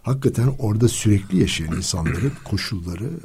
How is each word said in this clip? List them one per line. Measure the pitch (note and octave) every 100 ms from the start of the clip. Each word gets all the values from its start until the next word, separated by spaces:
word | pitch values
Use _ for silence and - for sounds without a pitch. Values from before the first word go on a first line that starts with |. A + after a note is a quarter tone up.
hakikaten | - C3+ C3 A#2 B2+ C3+
orada | G#2 G#2+ A#2
sürekli | - A2 G2+ - F3+
yaşayan | F#2 - D#2+ E2
insanların | F2+ F2 D#2+ F2 C#3 -
<clears throat> |
koşulları | - G#2 - F#2+ F2 F2 B2 E3